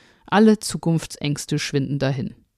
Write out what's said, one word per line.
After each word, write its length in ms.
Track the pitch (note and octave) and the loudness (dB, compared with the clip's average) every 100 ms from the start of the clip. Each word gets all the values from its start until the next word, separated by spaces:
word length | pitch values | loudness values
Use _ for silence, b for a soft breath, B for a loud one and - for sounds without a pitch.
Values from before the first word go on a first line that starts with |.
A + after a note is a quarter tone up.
| b b b | b b b
Alle 320 | G3 A3 G#3+ | 4 6 4
Zukunftsängste 1000 | - E3 E3 D#3+ - - D3 D3 - D3 | 0 -4 0 -2 -2 -8 -4 -4 -4 -4
schwinden 400 | - C#3+ C3 C#3+ | -2 -4 -2 -2
dahin. 360 | C#3 C3+ - - _ | -2 -2 -6 -12 _